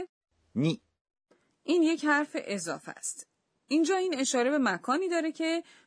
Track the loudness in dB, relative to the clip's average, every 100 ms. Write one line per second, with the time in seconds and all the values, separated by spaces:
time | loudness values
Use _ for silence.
0 | -6 _ _ _ _ -2 0 -2 _ _
1 | _ _ _ _ _ _ 0 4 4 2
2 | 2 0 0 -6 -6 -6 -6 -8 -10 -10
3 | -10 -10 -18 _ _ _ _ 2 2 2
4 | 0 -2 0 2 2 2 2 0 0 0
5 | 0 0 -2 -2 -2 -2 -6 -20